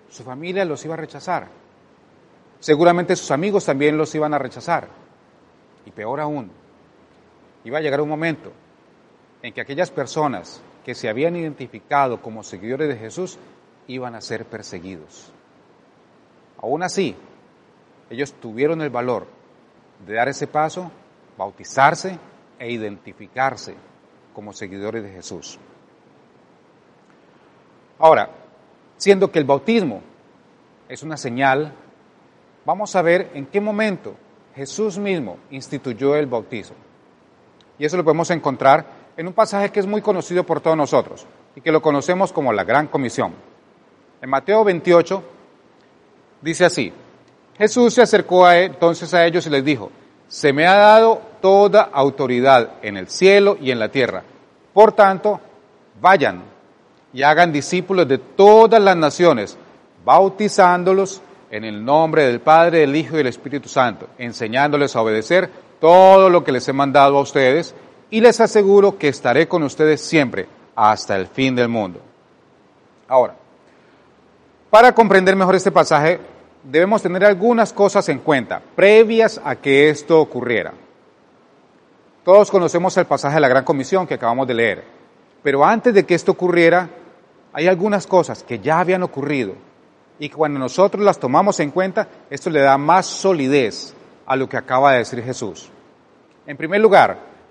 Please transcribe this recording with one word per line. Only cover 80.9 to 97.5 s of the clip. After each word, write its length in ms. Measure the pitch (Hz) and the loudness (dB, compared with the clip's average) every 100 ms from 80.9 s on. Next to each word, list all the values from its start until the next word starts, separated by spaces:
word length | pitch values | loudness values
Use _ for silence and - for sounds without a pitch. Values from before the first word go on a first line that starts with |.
| _ _ _ _ _ _ _ _ _ _ _ _ _ | _ _ _ _ _ _ _ _ _ _ _ _ _
Todos 280 | - 196 202 | 4 6 6
conocemos 440 | 196 170 175 180 185 | 2 0 -2 -2 -2
el 80 | 170 | -2
pasaje 300 | 139 143 156 | -2 0 0
de 60 | |
la 60 | 139 | 2
Gran 160 | 131 | 2
Comisión 420 | 131 147 131 190 170 | 0 -4 -2 -4 -2
que 100 | 135 | -4
acabamos 300 | 117 123 131 | -4 -4 -4
de 80 | |
leer, 300 | 117 113 87 - - _ _ _ _ | -2 -2 -4 -12 -20 _ _ _ _
pero 220 | 147 139 | -4 2
antes 300 | 156 220 247 | 2 2 2
de 120 | 202 151 | 2 2
que 100 | 170 | -2
esto 180 | - | -2
ocurriera, 560 | 185 180 170 165 175 175 - - _ _ _ _ | -2 0 2 4 2 -2 -14 -20 _ _ _ _
hay 140 | 135 170 | -4 -2
algunas 380 | 185 208 202 - | -2 -2 -4 0
cosas 380 | 185 156 113 | 0 0 -8
que 160 | - 117 | -12 -8
ya 200 | 95 160 | -2 -2
habían 240 | 180 185 | 0 -2
ocurrido, 500 | 180 139 135 143 104 92 - _ _ _ _ _ | -4 -8 -6 -4 -6 -10 -20 _ _ _ _ _
y 100 | 147 | -14
cuando 300 | 147 156 143 | -4 -4 -4
nosotros 440 | 127 - 196 196 | -6 0 0 2
las 140 | 202 175 | 0 0
tomamos 440 | 127 147 202 185 | -2 0 0 -2
en 100 | 151 | -4
cuenta, 380 | 170 190 - - - _ | -4 -4 -4 -8 -12 _
esto 200 | 139 185 | -10 -4
le 100 | 151 | 0
da 180 | 139 139 | 2 2
más 280 | 147 180 180 | 2 0 0
solidez 880 | - 190 175 131 143 117 - - - _ _ - | -4 -2 -2 0 0 -2 -6 -18 -20 _ _ -8
a 100 | 131 | -6
lo 140 | 131 | -4
que 80 | 123 | -8
acaba 340 | - 131 139 | -4 2 2
de 80 | 127 | 2
decir 240 | 110 120 | -2 -10
Jesús. 460 | 117 127 104 85 - _ _ _ _ _ _ _ - | -10 -10 -12 -14 -20 _ _ _ _ _ _ _ -20
En 120 | 143 | -12
primer 240 | 156 202 | -4 2
lugar, 380 | 220 185 113 87 - - _ | 4 6 4 0 -14 -20 _